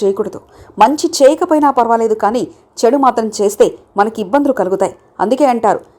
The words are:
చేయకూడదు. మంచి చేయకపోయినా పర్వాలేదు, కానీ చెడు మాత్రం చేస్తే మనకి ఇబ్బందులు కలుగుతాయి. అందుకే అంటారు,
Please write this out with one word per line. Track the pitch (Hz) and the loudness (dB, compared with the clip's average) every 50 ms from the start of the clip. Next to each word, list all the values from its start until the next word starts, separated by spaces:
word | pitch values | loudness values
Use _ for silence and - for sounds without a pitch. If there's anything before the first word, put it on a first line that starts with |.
| 214 | -2
చేయకూడదు. | 196 196 196 208 190 - - - _ _ - - - - - | -2 -2 -2 -4 -8 -10 -14 -18 _ _ -20 -20 -10 0 2
మంచి | 208 233 294 302 - 330 - - 277 | 2 2 2 0 -4 -4 0 2 4
చేయకపోయినా | 254 311 311 370 359 311 302 294 285 | 4 4 2 0 0 0 2 2 2
పర్వాలేదు, | 269 262 233 226 233 226 226 220 220 | 2 2 0 2 0 0 0 -2 -2
కానీ | 220 - 202 226 254 202 - - _ _ _ _ - - | 0 -2 -2 -2 -2 -4 -8 -10 _ _ _ _ -2 0
చెడు | 226 254 285 | 0 2 2
మాత్రం | 269 254 226 226 226 220 - - | 2 0 0 0 -2 -4 -4 -2
చేస్తే | 208 202 208 - 247 170 - - - _ - 196 | -2 -2 0 2 0 0 0 -4 -12 _ -4 -2
మనకి | 208 220 220 - | -2 -2 -2 -6
ఇబ్బందులు | 208 180 214 285 285 277 262 | -4 -2 0 0 0 0 0
కలుగుతాయి. | - 190 180 190 190 196 175 - - _ _ _ - | -2 -2 -2 -2 -2 -2 -4 -6 -8 _ _ _ -6
అందుకే | - 214 254 254 294 | -4 -2 0 0 0
అంటారు, | 269 247 233 226 208 180 - - - _ | 0 0 0 0 0 0 -2 -4 -12 _